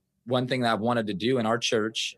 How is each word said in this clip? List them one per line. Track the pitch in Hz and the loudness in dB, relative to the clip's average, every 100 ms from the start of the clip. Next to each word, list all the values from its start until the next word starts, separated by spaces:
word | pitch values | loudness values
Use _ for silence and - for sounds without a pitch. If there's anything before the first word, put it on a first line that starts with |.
| _ _ 117 | _ _ -2
one | 123 127 | -2 0
thing | 131 | 0
that | 117 | 2
I've | 107 | 2
wanted | 117 120 107 | 2 0 0
to | |
do | 95 113 131 | -2 0 2
in | 110 | 2
our | 120 | 0
church, | - 113 110 - - | 0 0 0 -4 -8